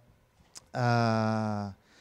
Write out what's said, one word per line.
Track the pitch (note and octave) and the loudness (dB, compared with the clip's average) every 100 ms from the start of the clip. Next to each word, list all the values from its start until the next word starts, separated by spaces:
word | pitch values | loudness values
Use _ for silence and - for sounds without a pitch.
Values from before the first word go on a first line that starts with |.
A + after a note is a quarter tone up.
| _ _ _ _ _ - _ | _ _ _ _ _ -20 _
ah, | B2+ A#2+ A#2+ A#2 A2 A2 A2 G#2+ G#2 G2+ F#2+ _ - | -2 2 2 2 2 0 -2 -2 -4 -6 -12 _ -20